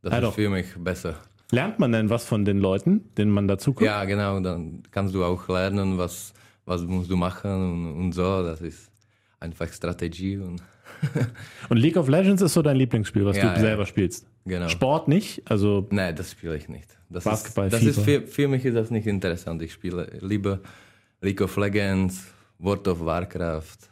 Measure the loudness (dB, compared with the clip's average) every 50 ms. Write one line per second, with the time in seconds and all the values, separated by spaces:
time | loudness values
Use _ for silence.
0 | _ -2 0 0 0 0 0 0 0 0 0 -2 -4 -4 -10 -8 -6 -6 -6 -4
1 | -6 -8 -8 -8 -14 -20 _ _ _ _ 0 0 0 -2 0 0 2 2 2 2
2 | 2 2 0 -2 -2 -2 -2 0 2 2 2 2 2 2 2 2 2 2 2 2
3 | 0 -4 _ 0 2 2 4 2 2 2 0 0 0 -2 2 2 2 2 2 0
4 | -2 -2 0 0 0 0 0 -2 -2 -2 -4 -4 -6 -8 -10 -14 -18 -10 -4 -4
5 | -2 -2 0 0 0 0 0 -2 -2 -2 0 0 0 0 0 0 0 0 0 0
6 | -2 -4 -4 -10 -14 -16 _ _ -20 -20 _ _ _ -4 -4 -4 -2 -2 -2 -4
7 | -2 0 0 0 0 0 -2 -4 -6 -4 -2 -2 -2 -2 -2 -4 -6 -6 -6 -4
8 | -4 -4 -2 0 0 0 0 0 -2 -4 -6 -8 -10 -12 -12 -14 -20 _ _ _
9 | _ _ _ _ _ _ _ _ -12 -12 -8 -8 -8 -8 -8 -8 -6 -6 -6 -4
10 | -6 -8 -6 -4 -4 -4 -4 -4 -8 -8 -10 -12 -14 -16 _ _ _ -20 -12 -6
11 | -6 -4 -2 -2 -2 -2 -4 -12 -18 -18 -18 -18 -4 2 4 4 4 4 4 4
12 | 2 4 4 4 6 6 6 6 4 4 4 4 4 4 4 4 4 4 2 0
13 | 0 2 0 2 2 2 2 4 4 4 4 4 4 4 4 2 -2 -2 0 0
14 | 0 0 0 -6 -16 _ _ _ _ -6 -4 -4 -2 -2 0 0 2 2 2 2
15 | 2 4 2 2 2 0 -10 -14 -4 0 2 4 4 4 4 2 0 0 0 0
16 | 0 0 -2 -6 -8 -12 -12 -12 -8 -6 -6 -6 -8 -10 -16 -16 -16 _ -20 _
17 | _ _ -12 -4 -2 -2 -2 -2 -4 -6 -4 -2 0 2 2 4 4 4 4 4
18 | 4 4 4 2 2 -4 -2 0 0 2 2 0 0 0 0 0 0 0 -2 -2
19 | 0 0 -2 0 0 -2 -4 -4 -6 -8 -8 -8 -8 -10 -12 -10 _ -8 -6 -6
20 | -8 -8 -10 -12 -6 -2 -2 0 0 0 -2 -2 -6 -12 -20 -20 -20 -20 _ _
21 | _ _ _ _ -2 -2 0 0 -2 -2 0 0 -2 0 0 0 0 2 2 2
22 | 2 0 -2 -6 -14 -18 -20 _ _ _ _ _ -2 -2 -2 0 0 -2 -2 0
23 | 0 -2 -2 -2 -4 -4 -6 -6 -4 -4 -4 -6 -8 -10 -18 -20 -20 _